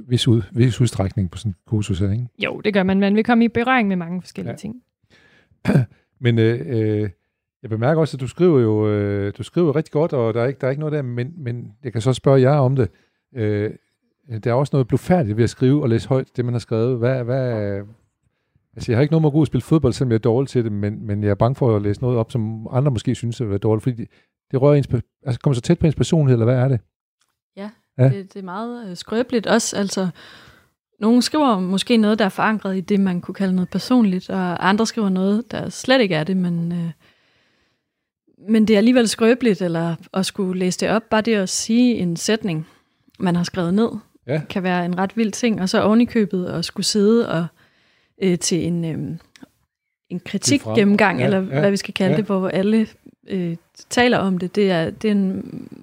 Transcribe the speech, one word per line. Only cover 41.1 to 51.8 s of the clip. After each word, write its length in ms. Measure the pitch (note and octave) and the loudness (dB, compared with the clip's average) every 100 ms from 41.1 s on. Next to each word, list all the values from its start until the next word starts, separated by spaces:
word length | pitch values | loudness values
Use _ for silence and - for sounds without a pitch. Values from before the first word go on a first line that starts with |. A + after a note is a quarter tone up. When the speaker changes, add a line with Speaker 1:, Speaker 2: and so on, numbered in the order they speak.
Speaker 3:
Bare 100 | A3 | 0
det 140 | A3 | 2
at 140 | G#3+ F#3 | 0 0
sige 460 | - - A#3 B3 | -4 0 4 4
en 220 | G#3+ F3 E3+ | 2 -2 -2
sætning, 500 | - A3 G#3 D#3 D#3+ _ _ _ _ - | -2 -2 -2 -4 -8 _ _ _ _ -6
man 180 | F#3 F3 | -2 0
har 80 | |
skrevet 300 | E3+ F#3+ E3+ | -2 -4 -2
ned, 140 | G3+ A#3 G#3 - _ - | 0 0 -4 -14 _ -6
Speaker 1:
Ja. 160 | D#3 - | -6 -4
Speaker 3:
kan 120 | G3+ | -6
være 220 | F#3 F3+ F3 | -2 -2 -2
en 120 | F3 | -4
ret 180 | F#3+ A3+ | -4 -2
vild 160 | A3 | -4
ting, 280 | - A#3 G3+ | -2 -2 0
og 80 | F#3 | 0
så 140 | G#3+ | 2
oven 180 | G3+ A3+ | 4 4
i 40 | |
købet 420 | A#3+ A#3 G3+ F#3 F3 | 2 0 0 -2 -4
at 180 | D#3 | -6
skulle 220 | E3+ - F3 | -6 -6 -2
sidde 420 | G#3+ G3+ A#3 - | 2 4 4 2
og, 140 | E3 E3+ - _ _ _ _ _ _ | -4 -4 -10 _ _ _ _ _ _
øh, 160 | F#3 F3 | 0 0
til 280 | - E3 E3 | 0 -2 -2
en, 180 | E3+ | -2
øh, 320 | E3 D3 D3 E3 - _ - _ _ _ _ _ _ | -4 -6 -8 -10 -16 _ -20 _ _ _ _ _ _
en 120 | F3+ | -12
kritik 400 | - G3 - C#4+ | -8 -6 0 0
Speaker 1:
Frem. 140 | A2 D#3 | 0 2
Speaker 3:
gennemgang, 420 | G3+ G#3 G3+ F3 | 4 4 2 2
Speaker 1:
Ja, 60 | |
Speaker 3:
eller 140 | - F#3+ | 0 0
Speaker 1:
ja, 200 | F#3+ C3+ | 0 0
Speaker 3:
hvad 100 | G3+ | 0
vi 60 | |
skal 180 | G3 | 0